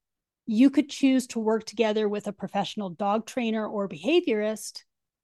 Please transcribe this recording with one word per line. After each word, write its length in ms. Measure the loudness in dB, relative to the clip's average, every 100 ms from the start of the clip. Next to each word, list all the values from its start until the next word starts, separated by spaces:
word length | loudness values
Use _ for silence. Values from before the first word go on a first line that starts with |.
| _ _ _ _ -2
you 220 | 6 6
could 200 | 6 0
choose 400 | 2 2 2 0
to 100 | -4
work 260 | 0 0
together 440 | -2 0 0 2 0
with 180 | -2 -6
a 60 |
professional 580 | -8 -4 -4 -4 -4 -8
dog 360 | -4 -2 -2 -2
trainer 400 | -4 -2 -2 -4
or 220 | -4 -6
behaviorist, 960 | -4 0 2 2 0 -2 -4 -10 -16 -20 _ _ _